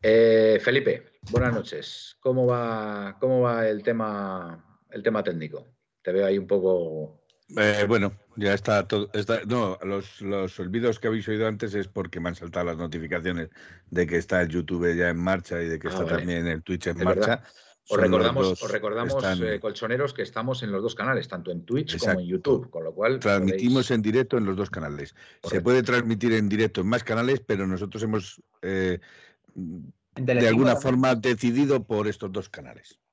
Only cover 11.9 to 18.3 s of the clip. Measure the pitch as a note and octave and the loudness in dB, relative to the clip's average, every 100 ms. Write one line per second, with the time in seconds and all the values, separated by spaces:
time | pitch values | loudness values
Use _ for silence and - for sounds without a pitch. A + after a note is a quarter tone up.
11.9 | G2+ F2 F2 E2+ F2 E2+ F2+ F2 D#2+ E2+ | -6 -8 -6 -6 -6 -8 -4 -4 -4 -6
12.9 | E2 D#2+ F2 E2+ F2 D#2+ - - - _ | -6 -6 -4 -4 -4 -8 -12 -20 -20 _
13.9 | F2+ E2+ E2+ - F#2 F2 E2+ D#2 F2 F2 | 0 2 0 0 0 0 -2 -4 -2 0
14.9 | E2+ F2 E2+ F2+ F#2+ F2+ E2+ E2+ D#2+ E2 | 2 0 0 -2 -2 -4 -6 -4 -6 -6
15.9 | F2+ E2 E2+ E2+ E2+ E2+ D#2+ - F2+ F2+ | -4 -2 -2 -2 -4 -2 -4 -6 -6 -4
16.9 | E2+ F#2 F#2 G#2+ A#2 - - - _ _ | -2 0 2 2 0 -6 -20 -20 _ _
17.9 | G#2 G#2+ G#2+ A2+ | 2 4 4 2